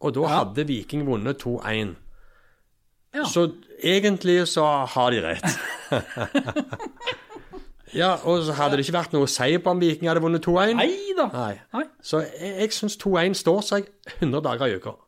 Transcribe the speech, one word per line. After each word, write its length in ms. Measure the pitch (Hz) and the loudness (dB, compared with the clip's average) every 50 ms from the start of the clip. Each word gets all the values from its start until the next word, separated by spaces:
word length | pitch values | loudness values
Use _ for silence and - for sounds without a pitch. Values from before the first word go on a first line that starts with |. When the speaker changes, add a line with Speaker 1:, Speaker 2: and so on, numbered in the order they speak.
Speaker 1:
og 140 | - 147 120 | -4 -2 0
da 60 | 135 | 0
Speaker 2:
Ja. 80 | 160 151 151 147 | 0 2 2 0
Speaker 1:
hadde 260 | 123 95 101 139 156 | 0 0 -2 -4 -2
Viking 360 | 147 135 110 90 - 143 147 147 | -2 -4 -4 -4 -4 -4 -4 -2
vunnet 340 | 139 123 104 104 131 143 - | -2 -2 -2 -2 -4 -6 -4
to 200 | - 123 120 110 | -4 -4 -4 -4
en. 360 | - 110 110 110 107 98 82 - - - - - - - - _ _ _ _ _ _ _ _ _ _ _ _ _ _ _ - | -4 -2 -2 -2 -2 -4 -6 -12 -16 -20 -20 -20 -20 -20 -20 _ _ _ _ _ _ _ _ _ _ _ _ _ _ _ -4
Speaker 2:
Ja. 100 | 285 294 | -4 -2
Speaker 1:
Så 260 | - - 170 175 160 170 - - - - - | 0 2 2 2 0 -2 -8 -16 -20 -10 -2
egentlig 680 | - 165 185 202 202 208 196 185 185 180 175 180 175 | 0 2 2 4 4 2 2 2 2 4 4 4 4
så 400 | 156 - 165 151 151 147 139 131 | 2 2 2 4 4 4 2 0
har 240 | 123 - 131 123 123 | 0 2 2 2 4
de 100 | 120 110 | 4 2
rett. 380 | 82 82 85 85 - 165 123 - - - - - - - | 0 -2 -4 -2 -2 -2 -2 -2 -6 -8 -10 -12 -4 -2
<laughs> 540 | 143 117 - - - 120 110 - - 277 269 - - 311 - - - - 440 - - - 480 480 508 - - - 440 - - - - - - - - - - - | -2 -2 -2 -4 -6 -6 -4 -2 -2 -2 -2 -2 -4 -4 -6 -6 -10 -12 -12 -12 -14 -10 -8 -8 -8 -8 -12 -18 -20 -20 -20 -18 -18 -16 -16 -18 -20 -20 -18 -6
Ja, 240 | - 160 170 190 180 - - | 0 2 2 2 2 2 2
og 160 | 160 175 175 | 2 2 2
så 100 | 160 156 | 2 0
hadde 220 | 147 139 147 143 143 | 0 2 2 2 2
det 80 | 139 | 2
ikke 140 | 135 - 165 | 2 0 0
vært 160 | 175 165 - - | -2 -2 0 2
noe 80 | 147 | 2
å 80 | 139 131 | 2 2
si 240 | - - 127 135 165 175 | 2 2 2 2 2 2
på 120 | 175 180 | 2 2
om 80 | 180 180 | 2 4
Viking 300 | 175 165 151 156 170 165 | 2 2 2 2 0 0
hadde 80 | 165 170 | 2 2
vunnet 220 | 160 165 170 165 | 2 2 2 2
to 140 | 165 175 170 180 | 2 2 4 4
en. 140 | 196 220 233 | 4 4 4
Speaker 2:
Nei 360 | 175 220 330 370 392 403 403 | 2 2 2 0 -2 -4 -2
da. 160 | 381 359 277 208 | 0 0 0 0
Speaker 1:
Nei. 220 | - 123 120 107 101 - - _ | -2 -4 -4 -4 -6 -8 -12 _
Speaker 2:
Nei. 160 | - 240 320 - - _ | -6 -6 -6 -8 -10 _
Speaker 1:
Så 240 | - - 156 156 156 | -6 -2 -2 -2 -2
jeg, 240 | - - - 170 196 196 | -4 -8 -10 -10 -8 -4
jeg 160 | 185 214 214 | -2 -2 -2
synes 240 | - - 214 208 - - | -2 -4 -4 -4 -6 -4
to 140 | - 202 185 | -2 0 2
en 200 | 170 170 190 196 - | 4 2 2 0 2
står 220 | - 160 175 208 | 2 2 2 2
seg 240 | 202 - 202 202 202 - - _ _ - - | 2 0 -2 -2 -2 -4 -12 _ _ -16 -6
hundre 260 | - - - 123 151 | -2 -2 0 0 0
dager 240 | 156 135 117 120 135 | 0 -2 0 0 0
i 80 | 123 98 | 0 0
uka. 220 | 92 - - 107 - _ | -2 -6 -10 -12 -14 _